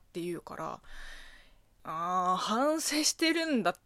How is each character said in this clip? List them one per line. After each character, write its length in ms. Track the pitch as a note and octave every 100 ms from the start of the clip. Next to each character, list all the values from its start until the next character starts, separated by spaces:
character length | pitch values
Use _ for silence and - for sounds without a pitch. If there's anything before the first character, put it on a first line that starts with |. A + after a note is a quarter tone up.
| -
て 80 | F3+
言 200 | F3 E3+
う 20 |
か 160 | - -
ら、 240 | D#3 - - - - - - - - - _ _
あ 520 | - D#3+ F3 F#3 F3+ F3+
ー、 20 |
反 440 | F3+ A3+ D4 D#4
省 220 | - D4+
し 100 | D4+
て 200 | - D#4+
る 120 | E4 E4
ん 180 | B3+
だ 80 | F3
っ 40 | -